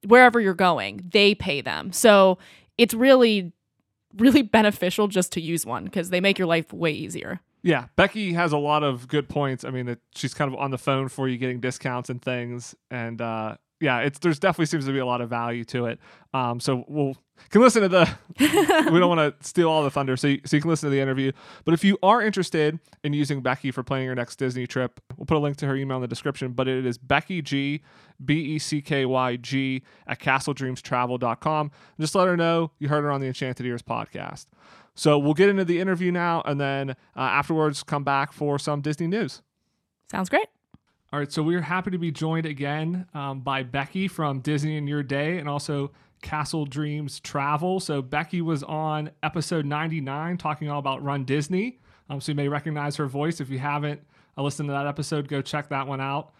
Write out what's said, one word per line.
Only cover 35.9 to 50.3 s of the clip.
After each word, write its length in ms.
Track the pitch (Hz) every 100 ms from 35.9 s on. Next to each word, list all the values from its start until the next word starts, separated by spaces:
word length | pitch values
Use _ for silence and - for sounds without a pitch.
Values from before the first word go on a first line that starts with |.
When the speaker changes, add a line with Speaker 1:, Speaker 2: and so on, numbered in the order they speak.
| 180 180
Speaker 2:
now, 280 | 175 175 170 -
and 140 | 143
then, 320 | 139 139 135
uh, 280 | 131 _ -
afterwards 640 | 127 113 143 160 156 143
come 220 | - 147 143
back 260 | 139 139
for 260 | - 147 143
some 220 | 151 147
Disney 260 | 143 151 165
news. 340 | 202 175 - _ _ _ _ _ _ _
Speaker 1:
Sounds 200 | - 185
great. 180 | 302 427 _ _ _ _ _ _
Speaker 2:
All 80 | 143
right, 120 | 143
so 120 | 147
we're 180 | 156 175
happy 300 | 151 180 185
to 60 | 180
be 140 | 170
joined 340 | 147 160 165 160
again, 600 | 139 143 147 156 180 180
um, 280 | 147 139 135
by 220 | 131 135
Becky 440 | 127 135 139 190 190
from 320 | - 151 135
Disney 380 | 131 147 151 156
in 100 | 143
Your 160 | 147
Day 340 | 139 139 147 180
and 120 | 147
also 420 | 143 - 143 139 - _ _
Castle 440 | - 151 147 165 147
Dreams 540 | 135 151 147 147 -
Travel. 600 | - 143 139 147 175 185
So 220 | 185 165
Becky 400 | 127 147 165 180
was 220 | 165 156
on 480 | - 156 156 151 151 -
episode 440 | - 165 147 170 143
ninety-nine 720 | 151 165 160 135 139 165